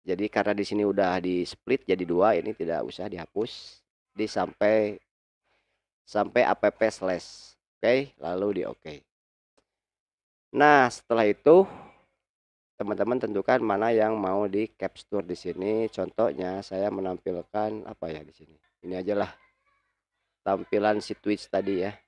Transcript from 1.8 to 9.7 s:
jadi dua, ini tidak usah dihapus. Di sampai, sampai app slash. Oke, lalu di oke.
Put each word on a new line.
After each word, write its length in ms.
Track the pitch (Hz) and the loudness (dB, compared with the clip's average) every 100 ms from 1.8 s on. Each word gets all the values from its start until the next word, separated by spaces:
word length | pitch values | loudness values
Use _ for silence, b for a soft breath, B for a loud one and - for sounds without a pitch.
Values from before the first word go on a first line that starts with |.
| - | 0
jadi 160 | 92 | -2
dua, 320 | 87 87 104 | 0 4 4
ini 240 | 92 107 - | 4 -2 -6
tidak 240 | 82 82 57 | -4 -4 -6
usah 160 | - 95 | -8 -10
dihapus. 800 | 92 - 196 226 - - - _ _ _ | -10 -8 -6 -6 -8 -18 -20 _ _ _
Di 160 | - 107 | -6 -4
sampai, 720 | - 85 - 104 110 104 101 _ _ _ _ _ _ _ _ _ _ | -2 -4 0 4 4 2 -4 _ _ _ _ _ _ _ _ _ _
sampai 380 | _ 107 101 123 | _ -2 0 2
app 240 | 95 107 104 - 110 | 2 4 0 2 0
slash. 640 | - 92 90 - - - _ _ _ | 0 -4 -4 -6 -20 -20 _ _ _
Oke, 400 | 110 131 139 _ | 2 2 0 _
lalu 300 | 76 90 104 92 | -6 -2 0 -2
di 40 | - | -4
oke. 300 | - 80 139 _ _ _ _ _ _ _ | -8 -14 -16 _ _ _ _ _ _ _